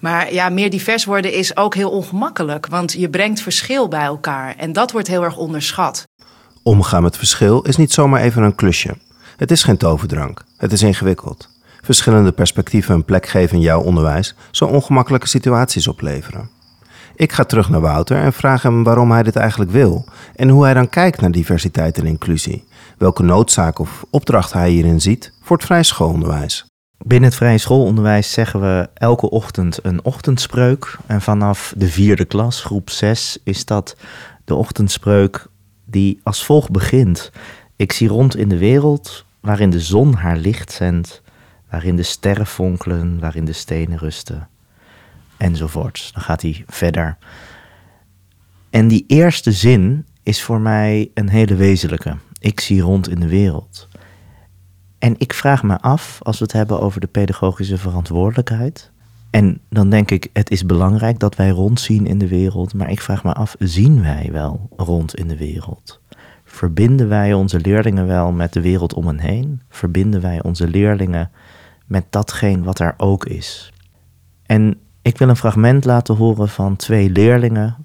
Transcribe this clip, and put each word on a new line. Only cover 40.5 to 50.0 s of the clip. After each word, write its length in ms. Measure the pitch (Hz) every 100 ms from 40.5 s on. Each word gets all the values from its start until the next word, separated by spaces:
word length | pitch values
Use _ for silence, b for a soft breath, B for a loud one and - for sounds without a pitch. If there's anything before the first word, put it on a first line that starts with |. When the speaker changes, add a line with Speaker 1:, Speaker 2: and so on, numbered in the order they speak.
| 113 -
Speaker 3:
zendt, 500 | - 90 87 82 - b b b b b
waarin 260 | 85 85 87
de 80 |
sterren 440 | 87 - 98 98 107
fonkelen, 720 | - 92 90 - 87 85 85
waarin 260 | 80 80 80
de 80 |
stenen 440 | 80 - 80 82 82
rusten." 500 | 78 - - 78 78 _ b b b b b b b _
Enzovoorts. 760 | 87 82 80 80 80 - -
Dan 120 | -
gaat 180 | - 80
hij 220 | 82 80 -
verder. 500 | - 85 82 80 82 B B B B B B B B B _ _ _ _ _ _
En 180 | 113 113
die 160 | 110 -
eerste 440 | 147 170 156 -
zin 540 | 98 110 123 92 143